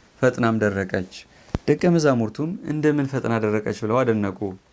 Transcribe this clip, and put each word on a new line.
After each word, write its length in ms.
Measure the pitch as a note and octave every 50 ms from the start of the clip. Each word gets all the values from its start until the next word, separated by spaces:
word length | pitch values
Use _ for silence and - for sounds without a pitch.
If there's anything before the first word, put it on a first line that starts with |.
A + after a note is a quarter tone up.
| _ _ _
ፈጥናም 420 | - - B2+ B2+ - B2 A2+ A2+ A2
ደረቀች። 540 | G#2+ G#2 G2 G2 G2 F#2+ - G2+ F#2 - - - - _ _ - - - - - -
ደቀ 180 | - C#3+ - - F3+
መዛሙርቱም 600 | E3+ E3+ D3+ D3 C3 A#2 A#2 G#2+ - - D3 D#3+ F#3 G#3 -
«እንደምን 420 | - D3 D3+ D3 D3+ D3 D3 C#3 C3+
ፈጥና 260 | C3+ C3 - A2+ A#2 A2+
ደረቀች?» 380 | A2 G#2+ G#2 G#2+ G#2 A2+ G#2+ -
ብለው 160 | - G#2+ A2 B2+
አደነቁ። 400 | C3 A#2+ A2+ A2 G2+ G2+ F#2 - G#2+ G2 F#2 F#2 _ _